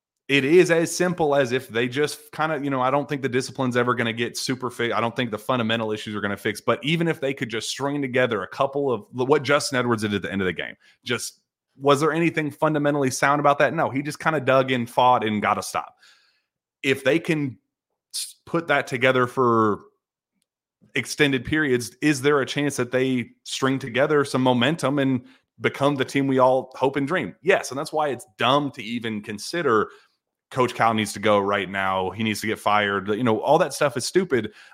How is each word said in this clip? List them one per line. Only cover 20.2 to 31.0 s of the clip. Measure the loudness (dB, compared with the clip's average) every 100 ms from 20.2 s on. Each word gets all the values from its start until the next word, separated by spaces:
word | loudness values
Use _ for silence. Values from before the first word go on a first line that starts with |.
| _ _ _ _ _ _ _ -6
extended | -6 2 2 2
periods, | -2 -2 2 0 -2 -2
is | 0 2
there | 2 2
a | 0
chance | -2 -2 -2
that | -2
they | 0 0 0 -4 _
string | -12 -2 0 0
together | -2 0 2 2
some | 2 2
momentum | 2 4 2 0 -2 0
and | 0 0 -4 _ _ _
become | -4 0 0 0
the | -2
team | -2 0
we | 4
all | 4 2 -2 -2
hope | -2 0
and | -2
dream? | -2 -4 -4
Yes, | 0 0 0
and | -8
that's | -6
why | -4 -2
it's | -4 -10 -2
dumb | 2 2 0
to | -8
even | -8 -6 -6 -8
consider | -8 -12 -8 -4 0 2 0 -8 _ _ _ _ _
Coach | -2 -2 2
Cal | 2
needs | 2